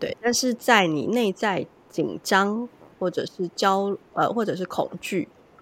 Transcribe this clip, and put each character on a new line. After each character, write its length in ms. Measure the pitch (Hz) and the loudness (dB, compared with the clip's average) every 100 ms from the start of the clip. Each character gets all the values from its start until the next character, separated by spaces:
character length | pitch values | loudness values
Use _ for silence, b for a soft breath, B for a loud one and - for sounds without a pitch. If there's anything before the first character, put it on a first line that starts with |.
对， 160 | 165 - | -8 -4
但 140 | 233 | -2
是 180 | 240 254 | 0 0
在 360 | 226 - 226 175 | 0 4 4 4
你 180 | 151 147 | 2 0
内 260 | 233 214 | 0 0
在 320 | 180 220 175 - - - | 0 -2 -2 -4 -10 -10
紧 300 | - 135 82 | -4 -4 -4
张 440 | - 190 202 220 240 - - - | 2 2 2 -2 -8 -14 -20 -6
或 100 | 180 | -4
者 160 | - | -2
是 240 | - - 175 | -4 -6 -8
焦-， 420 | - 202 196 196 196 - | 0 2 2 0 -4 -6
呃， 140 | - 151 | 0 0
或 120 | 226 | 0
者 120 | 208 156 | -2 -4
是 80 | |
恐 260 | 165 - 143 175 | -4 -4 -4 -6
惧， 280 | - 190 - - _ - | -6 -4 -4 -10 _ -20